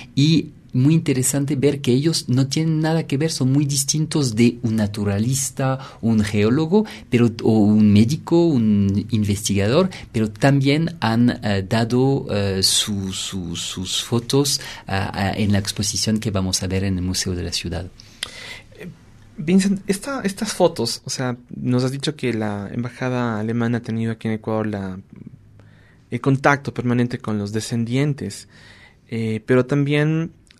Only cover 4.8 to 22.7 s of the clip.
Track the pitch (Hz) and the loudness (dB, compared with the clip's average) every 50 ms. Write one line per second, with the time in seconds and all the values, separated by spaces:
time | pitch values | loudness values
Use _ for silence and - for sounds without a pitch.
4.8 | 104 101 101 104 101 101 98 101 110 127 135 135 - - - - 135 131 131 131 | 0 0 -2 -2 -2 0 0 0 0 0 0 -2 -4 -6 -4 -2 -2 -2 -2 -4
5.8 | - - - - - 113 113 107 104 - - 104 101 110 123 151 160 156 185 214 | -6 -14 -14 -4 0 2 2 2 2 2 2 2 4 4 4 2 2 4 2 2
6.8 | 214 - - - - - - 113 120 117 101 - - 113 110 110 104 104 107 107 | 2 0 -6 -16 -4 0 2 4 4 4 2 0 2 4 4 6 6 6 6 6
7.8 | 107 104 101 104 113 113 156 165 - - 170 170 170 170 147 120 110 107 104 101 | 6 8 8 6 6 4 2 -2 0 2 4 4 6 4 4 4 4 4 4 4
8.8 | 98 98 98 101 - - 117 107 104 98 101 - - - 101 98 98 107 127 170 | 4 2 2 0 0 0 0 0 2 0 0 -2 0 0 0 2 2 2 4 2
9.8 | 185 185 - - - - - 117 110 107 104 - - 139 139 139 139 139 143 156 | 2 0 -2 -10 -16 -6 -2 -2 -2 -2 -2 2 2 4 4 4 4 2 2 2
10.8 | 165 170 170 - - 113 113 117 120 123 - - - 107 101 98 98 92 120 113 | 0 -2 -2 -2 -2 0 2 4 4 4 2 0 -2 -2 -2 -2 0 0 0 0
11.8 | 120 107 117 123 131 135 139 - - - 95 101 101 98 92 95 95 - - - | 0 2 2 2 2 2 0 -2 -2 -4 -2 -2 0 0 0 0 0 0 0 0
12.8 | - 107 104 98 95 95 95 - - - 98 95 87 82 85 82 - - - 92 | -2 -2 -4 -4 -4 -6 -6 -8 -8 -8 -8 -8 -6 -6 -8 -8 -8 -8 -8 -8
13.8 | 92 90 - - - - 117 120 117 - 135 139 143 143 - - - - - - | -8 -6 -6 -6 -4 -2 -2 -2 -2 0 0 2 2 0 -2 -4 -6 -12 -16 -16
14.8 | - - 95 95 98 - - - - 95 - - - 101 101 98 101 - - - | -8 -4 -4 -2 -2 -4 -4 -2 -2 -2 0 0 0 2 2 0 0 -2 -6 -4
15.8 | - - - 127 - 113 107 107 - 113 95 95 92 92 90 - 95 90 95 95 | -4 -4 -2 -2 -2 0 -2 -2 -2 -2 -2 -2 -2 -2 -2 -4 -4 -2 -2 -2
16.8 | 98 98 95 90 90 92 90 - - 95 92 90 87 87 - - - 85 87 87 | 0 -2 -2 -2 -2 -2 -4 -4 -4 -4 -4 -4 -6 -6 -6 -6 -6 -6 -6 -6
17.8 | 90 92 - - - - - - - - - - - - - - - - - - | -8 -10 -14 -20 -20 -20 -16 -16 -16 -16 -14 -16 -16 -16 -16 -18 -18 -20 -18 -16
18.8 | - 175 - - - - - - - - - - 156 160 185 190 190 202 196 - | -16 -16 -16 -18 -20 -20 -20 -20 -20 -20 -14 -8 -2 2 4 4 4 2 0 -2
19.8 | - - 190 - - 277 277 254 - 196 196 - 226 214 - - 180 165 165 - | -2 -4 -6 -4 -4 -8 -8 -4 -4 -6 -6 -6 -8 -8 0 2 2 2 2 0
20.8 | 117 117 - - - 131 - - 131 127 123 123 - - - - 139 127 123 123 | -4 -4 -4 -8 -8 -10 -6 -4 -4 -4 -4 -6 -10 -14 -12 -6 -2 0 0 2
21.8 | 127 127 135 139 139 156 147 - - 123 113 110 110 107 104 101 101 - | 0 0 -2 -4 -6 -6 -6 -4 -4 -2 -2 -2 -2 -4 -4 -6 -8 -8